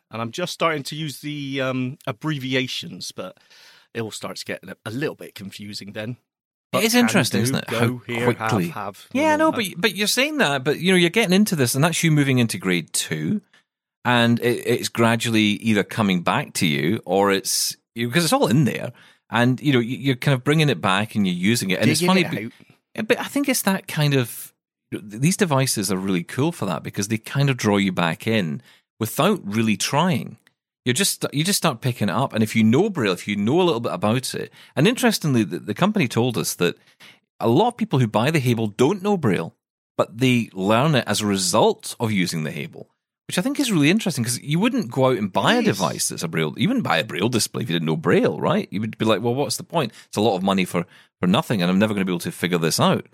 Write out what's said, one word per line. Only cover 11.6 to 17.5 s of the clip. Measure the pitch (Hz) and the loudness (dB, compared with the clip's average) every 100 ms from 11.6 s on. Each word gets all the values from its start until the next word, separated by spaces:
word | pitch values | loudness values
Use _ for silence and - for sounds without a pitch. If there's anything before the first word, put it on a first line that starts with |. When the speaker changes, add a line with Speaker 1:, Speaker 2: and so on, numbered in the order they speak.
| 120 135 | 0 2
Speaker 2:
and | |
that's | 165 160 | 2 2
you | 165 | 2
moving | 147 135 127 | 4 4 2
into | 113 98 | 2 0
grade | 92 87 78 | 0 0 0
two, | - - 78 78 208 _ _ _ _ _ _ | -6 -4 -4 -2 -4 _ _ _ _ _ _
and | 120 120 117 117 | 0 4 4 4
it, | 123 95 110 | 2 -2 0
it's | 120 - | -2 -2
gradually | 113 117 117 120 110 | 0 2 2 2 2
either | 104 104 113 104 | 4 2 2 2
coming | 90 - 101 90 | 0 0 2 2
back | 87 120 - | 2 -2 -2
to | - 87 | -2 0
you, | 71 76 107 | 2 0 -2
or | - 95 101 | 0 2 2
it's, | 95 - | 2 -2